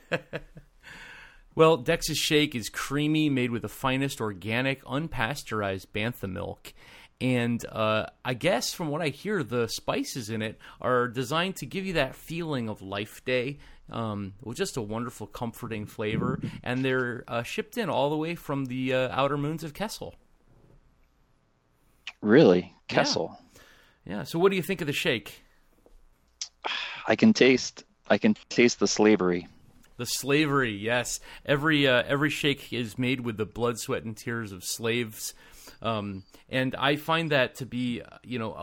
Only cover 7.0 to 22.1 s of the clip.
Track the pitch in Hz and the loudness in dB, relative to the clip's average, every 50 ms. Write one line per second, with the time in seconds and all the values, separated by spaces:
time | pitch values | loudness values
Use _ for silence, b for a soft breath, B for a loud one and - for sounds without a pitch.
7 | b b b - 120 127 127 123 117 117 120 113 - - - - 110 107 107 107 | b b b -4 0 0 2 2 2 0 0 -2 -4 -6 -2 0 2 2 2 2
8 | 98 - - _ - - 131 110 - 165 202 247 - - - - 180 151 143 156 | 0 -2 -8 _ -6 -6 -4 -2 0 0 0 0 0 -4 -4 -4 -4 -4 -4 -2
9 | 175 151 135 - - 185 214 190 139 104 120 123 117 110 - - - - - 220 | -4 -4 -4 -6 -6 -4 -2 -2 -2 -2 -2 -2 -2 -2 -4 -6 -4 -4 -2 -2
10 | 277 - - 139 117 104 113 107 107 110 101 - B B B B - 113 127 123 | -2 -4 -6 -8 -6 -6 -4 -4 -4 -6 -8 -10 B B B B -2 0 2 2
11 | 120 123 113 127 131 110 147 160 175 190 190 - - 139 - 185 190 190 180 160 | 2 0 -2 -4 -4 -2 -2 -2 -2 -2 -4 -8 -10 -8 -8 -6 -6 -2 -2 -2
12 | 139 127 110 - - - 156 165 170 156 151 127 117 110 104 - 95 95 98 101 | -2 -2 -4 -10 -12 -10 -8 -6 -4 -4 -4 -4 -4 -4 -6 -8 -8 -8 -6 -6
13 | 107 104 - - - - 127 127 120 131 143 143 b b b b b - - 117 | -6 -6 -10 -10 -4 -2 0 0 0 -2 -6 -10 b b b b b -10 -8 -6
14 | 117 110 104 101 101 95 95 98 - 107 120 131 190 - - 131 110 101 107 113 | -4 -4 -4 -6 -8 -8 -10 -12 -12 -10 -6 -4 -4 -4 -4 -6 -6 -6 -6 -6
15 | 120 120 - - 110 - - - 123 113 113 - - - 113 107 107 - - - | -6 -8 -10 -12 -14 -12 -10 -8 -8 -8 -8 -8 -10 -8 -6 -8 -8 -8 -6 -4
16 | 110 107 110 117 123 123 127 - B B B B B - 123 127 131 131 131 131 | -4 -2 0 0 0 -2 -2 -4 B B B B B -4 -2 -2 0 0 0 0
17 | 127 123 117 123 - - 127 117 117 - - - 214 - - 247 226 165 120 117 | 0 -2 -4 -8 -8 -6 -6 -6 -4 -4 -6 -8 -8 -6 -6 -4 -2 0 0 2
18 | 135 147 156 151 156 160 175 170 - - 143 139 135 123 123 131 131 131 131 127 | 2 2 0 0 -2 -4 -4 -6 -6 -6 -4 -4 -4 -4 -4 -2 -2 0 2 0
19 | 127 123 - 127 135 139 143 143 143 147 160 156 160 160 139 - 196 220 - - | 0 0 0 0 0 2 2 0 -2 -2 -4 -4 -8 -10 -8 -6 -6 -6 -6 -8
20 | - 90 - - _ _ _ _ _ _ - _ - - - - _ _ _ _ | -12 -12 -14 -16 _ _ _ _ _ _ -20 _ -20 -20 -20 -20 _ _ _ _
21 | _ _ _ _ _ _ _ _ _ _ _ _ _ _ _ _ _ _ _ _ | _ _ _ _ _ _ _ _ _ _ _ _ _ _ _ _ _ _ _ _
22 | - - | -16 -16